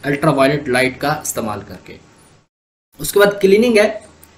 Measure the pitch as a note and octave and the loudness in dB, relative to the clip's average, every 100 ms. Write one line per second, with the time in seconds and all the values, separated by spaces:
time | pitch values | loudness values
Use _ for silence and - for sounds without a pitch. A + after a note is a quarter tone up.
0 | - C#3+ D#3 C3+ C3+ D3 C#3 B2 C3 - | -6 -2 0 2 2 0 -2 0 0 -2
1 | C#3 D#3 - - A2 G#2 G2 F2+ - F#2 | -6 -6 -8 -8 -8 -10 -12 -20 -20 -20
2 | _ _ _ _ _ _ _ _ _ - | _ _ _ _ _ _ _ _ _ -14
3 | D#3 G3+ G3+ - G3 G3+ B3 G#3+ G#3 - | -2 2 2 2 2 4 4 2 0 -2
4 | - _ _ | -16 _ _